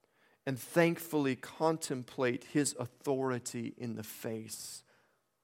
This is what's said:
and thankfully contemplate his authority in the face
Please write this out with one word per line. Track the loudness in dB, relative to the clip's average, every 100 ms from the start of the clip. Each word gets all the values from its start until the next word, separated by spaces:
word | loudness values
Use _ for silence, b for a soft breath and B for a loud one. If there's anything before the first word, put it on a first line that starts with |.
| _ _ _ _ -4
and | -4
thankfully | 2 6 6 4 0 2 2 0
contemplate | -6 2 2 2 -2 -4 -6 0 2 0 0
his | 2 2 0
authority | -6 -4 0 2 2 0 -4 -6 -6 -6
in | -6 -6
the |
face | -8 -8 -6 -6 -8 -12 -12 -14 -18 _ _ _ _ _